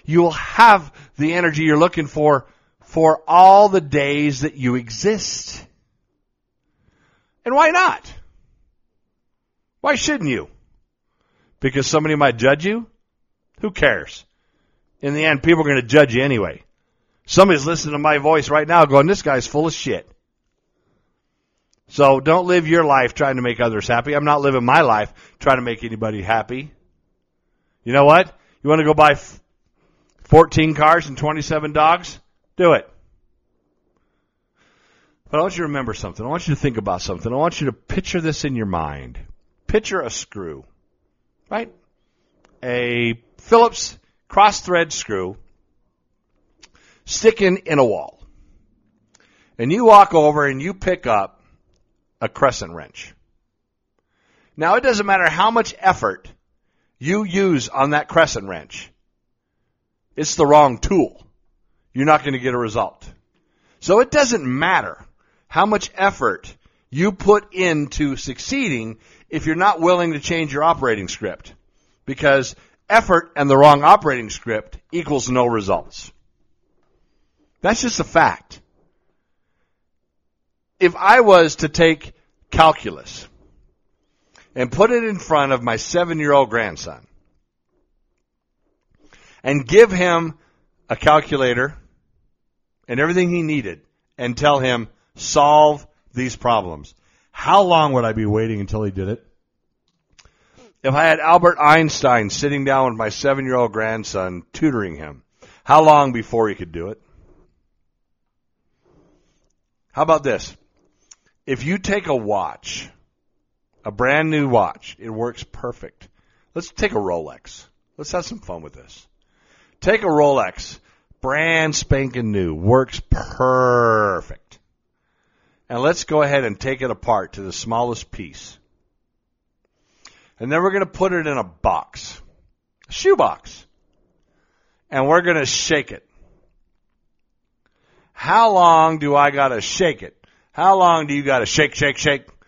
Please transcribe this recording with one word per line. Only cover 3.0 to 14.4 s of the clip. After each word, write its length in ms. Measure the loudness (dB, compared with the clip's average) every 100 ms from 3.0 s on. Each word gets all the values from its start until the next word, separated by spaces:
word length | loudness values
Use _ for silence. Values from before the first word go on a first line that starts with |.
| 2 2 2
all 400 | 8 8 8 6
the 120 | 2
days 600 | -2 -2 -2 0 -2 -2
that 160 | -6 -4
you 180 | -2
exist. 880 | -2 -6 -4 -2 -2 -6 -12 -14 -18 -20 _ _ _ _ _ _ _ _ _ _ _ _ _ _ _ _ _
And 100 | -4
why 160 | 2 2
not? 420 | 2 0 -2 -12 -20 -20 _ _ _ _ _ _ _ _ _ _ _ _ _ _ _
Why 140 | -4
shouldn't 360 | -2 -4 -4 -4
you? 180 | -6 -8 _ _ _ _ _ _ _ _ _ _ _
Because 260 | -4 -4 -2
somebody 300 | -2 0 2
might 200 | 2 2
judge 300 | 2 2 -2
you? 200 | -6 -10 _ _ _ _ _ _ _
Who 100 | -10
cares? 540 | 0 0 0 -6 -18 _ _